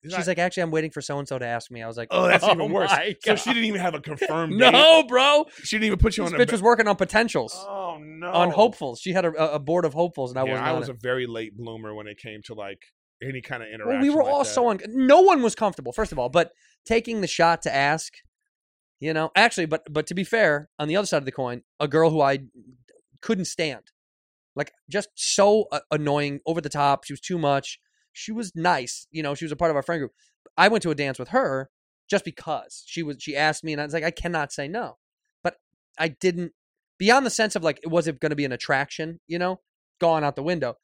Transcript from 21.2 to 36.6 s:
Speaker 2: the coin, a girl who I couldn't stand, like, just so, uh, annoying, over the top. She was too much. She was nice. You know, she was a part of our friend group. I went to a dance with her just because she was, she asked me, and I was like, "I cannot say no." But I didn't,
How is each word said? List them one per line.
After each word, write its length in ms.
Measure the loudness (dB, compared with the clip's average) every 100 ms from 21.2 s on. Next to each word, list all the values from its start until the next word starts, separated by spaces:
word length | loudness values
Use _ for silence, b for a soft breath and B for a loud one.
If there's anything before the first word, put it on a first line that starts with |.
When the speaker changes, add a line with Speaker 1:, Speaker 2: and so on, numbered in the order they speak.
| -2
Speaker 2:
the 60 |
coin, 300 | -6 -8 -8 _ _
a 80 | -2
girl 220 | 2 2
who 140 | 4
I 160 | 2 2 -4 -20 -20 -20 _ _ _ _
couldn't 240 | -6 -4 -4
stand, 360 | -4 -6 -6 _ _ _ _ _ _ _ -8
like, 160 | -8 _ _
just 180 | -6 -6
so, 520 | -6 -4 2 4 4 2
uh, 100 | -6 -4
annoying, 500 | -2 0 0 -2 -4 -4
over 140 | -4
the 80 | -4
top. 360 | 0 2 2
She 80 | -2
was 80 | -14
too 180 | -6 -2
much. 400 | 0 0 -2 -16 _ _ _
She 200 | -18 -10
was 200 | -8 -8 -2
nice. 500 | 0 0 -2 -12 -12
You 120 | -8
know, 120 | -6
she 100 | -6
was 80 | -6
a 40 | -2
part 140 | 0
of 60 | 0
our 60 |
friend 180 | -2 -4
group. 120 | -4 _ _ _ -12 2
I 120 | 4
went 140 | 4
to 80 | 0
a 40 |
dance 240 | -2 -2 -4
with 100 | -2
her 420 | 0 0 -2 -6 _ _ _ _
just 160 | -2
because 580 | -2 -14 -8 -8 -8 -20 -12
she 160 | -8
was, 140 | -6 -8
she 160 | -6 0
asked 260 | 0 -2
me, 100 | -6
and 80 | -6
I 40 |
was 100 | -4
like, 80 | -4
"I 60 | -4
cannot 420 | -4 -6 -4 -4
say 140 | -6 -8
no." 320 | -8 -10 -12 _ _ _ _
But 120 | -8 -8 _ _ _ -4
I 100 | -4
didn't, 440 | 0 -2 -2 -8 _